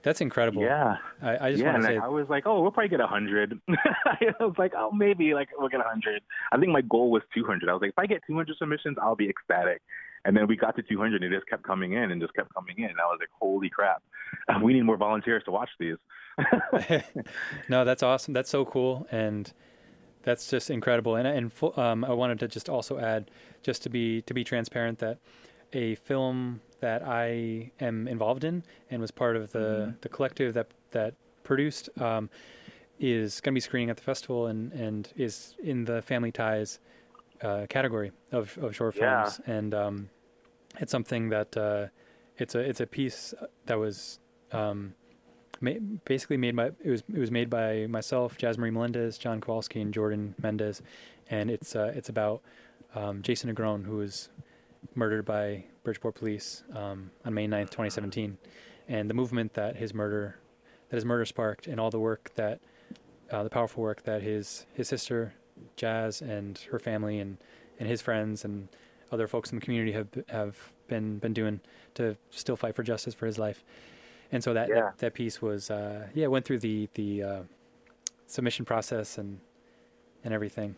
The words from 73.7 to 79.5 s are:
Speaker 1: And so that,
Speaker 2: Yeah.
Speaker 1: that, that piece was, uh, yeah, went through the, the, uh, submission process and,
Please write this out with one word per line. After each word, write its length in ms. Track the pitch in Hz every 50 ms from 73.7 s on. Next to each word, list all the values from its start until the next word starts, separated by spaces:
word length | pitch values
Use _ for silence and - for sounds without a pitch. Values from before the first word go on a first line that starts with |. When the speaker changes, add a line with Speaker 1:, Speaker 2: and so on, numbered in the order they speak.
| - - - - - - - - - - - -
Speaker 1:
And 120 | - 127 117
so 100 | 131 117
that, 160 | 110 117 -
Speaker 2:
Yeah. 60 | 110
Speaker 1:
that, 220 | 117 113 101 95 -
that 140 | - 117 -
piece 280 | - 120 113 - -
was, 300 | - 110 104 101 - -
uh, 360 | 110 104 104 104 104 104 107 98 -
yeah, 140 | 151 156
went 180 | 139 131 131 127
through 140 | - 135 117
the, 300 | 107 113 107 107 104 104 _
the, 300 | - 107 101 101 101 98
uh, 180 | 98 98 95 92 90 - _ _ _ _ _ _ - _ _ _ - _ _ _
submission 380 | - - - 123 120 - - 123
process 520 | - 117 113 107 - 127 113 110 - -
and, 220 | - 101 101 98 95 - _